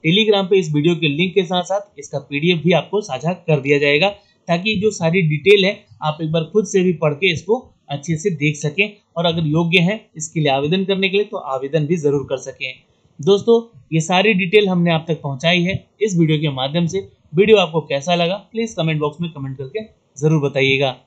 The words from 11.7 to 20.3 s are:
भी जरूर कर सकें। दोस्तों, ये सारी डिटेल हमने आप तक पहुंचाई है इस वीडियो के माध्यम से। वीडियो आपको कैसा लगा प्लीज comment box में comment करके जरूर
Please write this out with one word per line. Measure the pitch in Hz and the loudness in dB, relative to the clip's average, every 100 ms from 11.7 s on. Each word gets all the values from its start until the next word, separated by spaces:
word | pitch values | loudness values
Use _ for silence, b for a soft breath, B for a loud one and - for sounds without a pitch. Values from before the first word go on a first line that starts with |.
| 156 147 | -4 -2
भी | 175 | 0
जरूर | 147 143 131 | 0 -2 -4
कर | 135 | -8
सकें। | 135 - 131 - _ _ _ - | -8 -14 -14 -16 _ _ _ -6
दोस्तों, | 151 196 - 233 233 - _ | 0 2 4 2 2 -20 _
ये | 160 | -2
सारी | 156 180 202 | 2 2 4
डिटेल | 196 190 214 202 | 2 4 2 4
हमने | 180 170 | 2 2
आप | 160 160 | 0 -2
तक | 151 | -6
पहुंचाई | 147 135 165 180 | -6 -4 0 0
है | 175 196 _ _ | 0 -4 _ _
इस | 214 175 | -2 2
वीडियो | 156 156 | 2 2
के | 151 | 0
माध्यम | 131 135 160 170 | -4 -4 -2 -2
से। | 190 190 _ _ 151 | -4 -8 _ _ 0
वीडियो | 214 214 | 4 6
आपको | 170 160 | 4 -2
कैसा | 147 139 156 175 | -2 -4 0 0
लगा | 175 196 | 0 -4
प्लीज | - 220 226 | -8 -6 -6
comment | - 160 151 | -2 -2 0
box | 143 - | -2 -4
में | 170 | -10
comment | 151 135 135 | -8 -12 -10
करके | 131 214 214 _ _ - | -10 -10 -12 _ _ -2
जरूर | 151 | 2